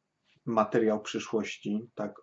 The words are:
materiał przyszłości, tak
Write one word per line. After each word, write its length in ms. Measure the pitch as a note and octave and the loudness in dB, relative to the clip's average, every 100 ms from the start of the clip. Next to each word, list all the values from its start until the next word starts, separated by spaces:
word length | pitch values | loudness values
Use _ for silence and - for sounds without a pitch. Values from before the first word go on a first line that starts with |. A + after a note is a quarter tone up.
| _ _ _ _ - | _ _ _ _ 0
materiał 560 | A2 G#2+ A#2+ A2 G#2+ | 2 4 4 4 2
przyszłości, 880 | - A2 - A2 G2 - G#2+ G#2+ A#2 | -2 -8 -2 -4 -4 -6 -4 -4 -6
tak 260 | - G#2 - | -8 -8 -8